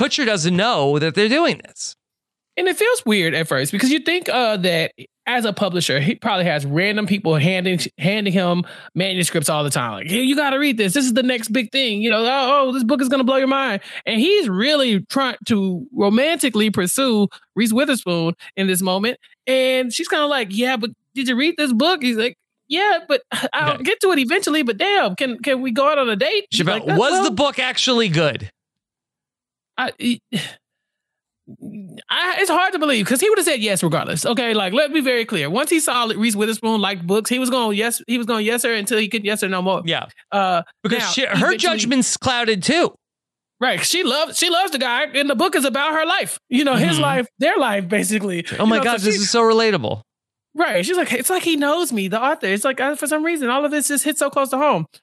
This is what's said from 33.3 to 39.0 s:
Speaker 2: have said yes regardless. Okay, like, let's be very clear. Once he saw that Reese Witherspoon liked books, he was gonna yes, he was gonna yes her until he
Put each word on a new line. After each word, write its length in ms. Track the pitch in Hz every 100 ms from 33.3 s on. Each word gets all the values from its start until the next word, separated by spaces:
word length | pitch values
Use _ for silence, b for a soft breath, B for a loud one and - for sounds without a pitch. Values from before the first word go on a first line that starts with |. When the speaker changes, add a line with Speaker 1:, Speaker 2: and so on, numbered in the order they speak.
| 415
Speaker 2:
have 80 | 330
said 140 | 262
yes 220 | 214 185
regardless. 420 | 165 151 - 160 226
Okay, 280 | 240 233
like, 180 | 214 185
let's 220 | 240 294
be 80 | 311
very 240 | 254 240 226
clear. 240 | 185 143
Once 200 | 220 302
he 100 | 320
saw 260 | 302 247 226
that 100 | 208
Reese 180 | 233 202
Witherspoon 420 | 220 220 226 220
liked 260 | 190 196 170
books, 240 | 214 214
he 80 | 247
was 120 | 254
gonna 260 | 254 220 202
yes, 260 | 233 - -
he 100 | 240
was 80 | 226
gonna 160 | 226
yes 200 | 214 233
her 100 | 233
until 240 | 226 202
he 120 | 214